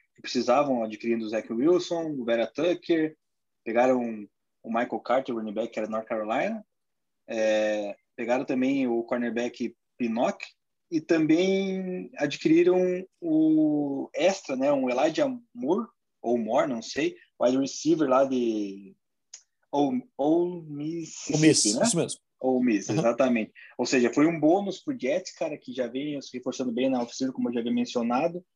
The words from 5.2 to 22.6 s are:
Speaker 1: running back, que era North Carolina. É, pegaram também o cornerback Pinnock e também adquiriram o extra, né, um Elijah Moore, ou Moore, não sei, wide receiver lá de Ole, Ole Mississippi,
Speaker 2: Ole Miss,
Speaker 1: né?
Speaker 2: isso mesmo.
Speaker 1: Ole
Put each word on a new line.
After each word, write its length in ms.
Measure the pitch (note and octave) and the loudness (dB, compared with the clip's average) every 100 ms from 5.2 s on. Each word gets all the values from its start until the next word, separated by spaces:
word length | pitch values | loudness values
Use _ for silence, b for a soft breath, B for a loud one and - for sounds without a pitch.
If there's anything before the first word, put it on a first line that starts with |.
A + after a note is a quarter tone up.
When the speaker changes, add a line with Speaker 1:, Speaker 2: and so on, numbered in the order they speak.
| C3 | -2
Speaker 1:
running 180 | A#2 A2 | -6 -4
back, 200 | G#2 A#2 | -6 -6
que 60 | A2+ | -6
era 100 | G#2+ | -6
North 180 | A2 - | -6 -4
Carolina. 580 | A2 G#2+ B2+ F#3+ A3+ - _ _ _ _ _ - | -6 -2 -2 -2 -4 -12 _ _ _ _ _ -8
É, 680 | A2+ A2 G#2+ G#2+ G#2+ G2+ - _ - | -2 0 2 0 -2 -4 -10 _ -8
pegaram 280 | A#2 B2+ | -2 -2
também 420 | C#3 B2+ C3 C#3 B2+ | 0 0 0 0 0
o 160 | A#2 | -2
cornerback 720 | A#2 B2 A#2+ A2+ A#2+ - A2+ - _ - | -2 -4 -2 -2 -4 -4 -8 -8 _ -6
Pinnock 460 | A#2 A2+ E3 - - _ _ _ _ | -4 0 -2 -2 -12 _ _ _ _
e 100 | D#3+ | -4
também 1080 | - E3 D3+ D#3+ F#3+ F#3+ G3 F#3+ F#3 F#3 - - | 0 2 4 4 4 0 -2 -4 -6 -8 -10 -4
adquiriram 880 | C#3+ - E3 D#3+ F3 F#3 F3+ F3+ - _ | -4 -2 4 6 6 4 2 -2 -8 _
o 880 | E3 D#3 D#3 D#3 D3+ D3 C#3+ C#3 C3 | 0 2 4 4 4 2 -2 -4 -6
extra, 400 | C3+ F3 F#3+ - | 0 2 0 -4
né, 180 | C3 C#3 | -2 0
um 160 | C#3 B2+ | 2 0
Elijah 400 | A#2+ - D#3 C#3 B2 - | 0 0 2 -2 -2 -12
Moore, 340 | A#2+ C3 G3+ - _ _ _ | -6 -2 -2 -2 _ _ _
ou 180 | A#2+ A#2+ | -2 0
Moore, 300 | G#2+ C3 D3 | 0 0 0
não 120 | A#2 | -4
sei, 360 | - C3 E3+ b b - | -6 -4 -4 b b 0
wide 180 | B2 C3 | 2 2
receiver 500 | C3+ - D3+ E3 C#3 | 0 -2 0 2 4
lá 160 | B2+ | 4
de 720 | C3+ B2+ A#2 G#2+ G2+ G2 G2 - _ _ _ - _ _ _ | 4 2 0 0 -4 -8 -18 -20 _ _ _ -20 _ _ _
Ole, 320 | C#3+ C#3 B2+ - - | 0 0 -2 -6 -2
Ole 460 | D3 E3 F3 F3 | 2 2 2 -4
Mississippi, 760 | D#3 C#3+ D3+ E3+ D#3+ - - D3+ | -10 -8 -6 -8 -10 -10 -2 4
Speaker 2:
Ole 100 | D#3 | 6
Miss, 260 | - G#3 | 6 4
Speaker 1:
né? 80 | A#3+ | 2
Speaker 2:
isso 140 | A#3 E3+ | 2 2
mesmo. 240 | B2 - _ _ | -2 -6 _ _
Speaker 1:
Ole 260 | C3 B2+ | 0 2